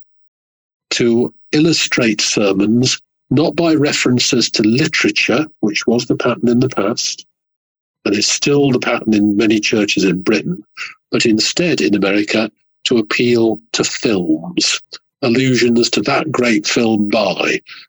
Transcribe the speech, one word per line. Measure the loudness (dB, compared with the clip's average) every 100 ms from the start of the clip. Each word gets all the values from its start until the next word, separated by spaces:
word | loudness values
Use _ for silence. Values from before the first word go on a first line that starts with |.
| _ _ _ _ _ _ _ _ -8
to | -2 2 2 0 -6 _
illustrate | 0 2 2 -2 -2 0 0
sermons | -2 0 0 2 2 2 0 -2 _ _ -2
not | 0 0 0
by | 0 2
references | 0 0 0 0 0 0 0
to | 0
literature, | 2 2 0 0 -2 0 0 0 -2 _
which | -4 -2 0
was | 0 0
the | -2
pattern | -2 -2 0
in | 2
the | 0
past, | -2 -4 -2 -6 -8 -14 _ _ _ _ _ _ _
and | -4 -2
is | -2
still | -2 0 2 2
the | 0
pattern | 0 -2 0
in | 2 2 2
many | 2 2
churches | 0 0 0 0
in | 0 0
Britain, | 0 -2 -2 -8 -10 -16 -16 -16 _
but | -2 2
instead | 2 0 -2 0 0
in | 0
America | 2 2 0 0 -2 -2 -6 _ _ -2
to | 0
appeal | 0 0 2 2 2 0 _
to | -4
films, | -4 -2 -2 0 0 -2 -4 -4 -2 -4 -8 -20 _ _
allusions | -2 0 2 2 2 2 0
to | -2
that | -2 -2 -2
great | -2 0 0 0
film | 0 2 2 0
by, | 0 0 -2 -2 -4 -8 -20